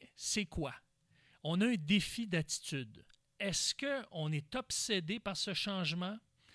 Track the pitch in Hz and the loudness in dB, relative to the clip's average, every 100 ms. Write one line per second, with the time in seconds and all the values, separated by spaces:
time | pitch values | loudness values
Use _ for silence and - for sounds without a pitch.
0 | - - - 214 202 - 143 - _ _ | -8 -10 -2 0 0 -2 -4 -6 _ _
1 | _ _ _ - 151 175 226 226 147 202 | _ _ _ -8 0 4 4 4 4 4
2 | - - 226 170 156 - - 139 117 - | 4 -2 -2 0 0 -4 -4 -4 -6 -10
3 | - - _ _ 311 165 - - 277 277 | -20 -20 _ _ -2 0 0 0 -2 -2
4 | 226 175 156 156 151 254 - - - 202 | -4 -4 0 0 -2 -6 -4 -2 2 0
5 | 160 220 202 190 - 180 208 190 165 165 | 2 -2 -2 -2 -2 -2 0 0 0 0
6 | 180 220 - _ - | -2 -6 -12 _ -20